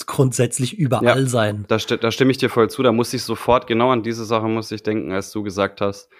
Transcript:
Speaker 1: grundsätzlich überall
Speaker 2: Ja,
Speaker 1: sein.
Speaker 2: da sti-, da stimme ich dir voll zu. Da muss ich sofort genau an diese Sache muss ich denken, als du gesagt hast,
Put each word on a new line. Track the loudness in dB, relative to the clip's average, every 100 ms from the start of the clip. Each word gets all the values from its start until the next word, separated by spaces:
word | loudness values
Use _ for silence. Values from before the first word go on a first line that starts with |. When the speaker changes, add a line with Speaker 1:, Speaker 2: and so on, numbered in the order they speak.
| -4
Speaker 1:
grundsätzlich | 2 2 2 0 0 -4 -2
überall | 0 2 2 2
Speaker 2:
Ja, | 2
Speaker 1:
sein. | 2 0 -2 -2
Speaker 2:
da | -2
sti-, | 0 -2
da | 0
stimme | 2 2
ich | 2
dir | 0
voll | 2 2
zu. | 2
Da | 2
muss | 2 0
ich | -4
sofort | -6 -4 2 2 2
genau | 2 2
an | 2
diese | -2 -6
Sache | -2 -2 0
muss | -2 -4
ich | -8
denken, | -4 -4 -4
als | -6 -6
du | -8
gesagt | -6 -2 -2 -2
hast, | -4 -4 -14 _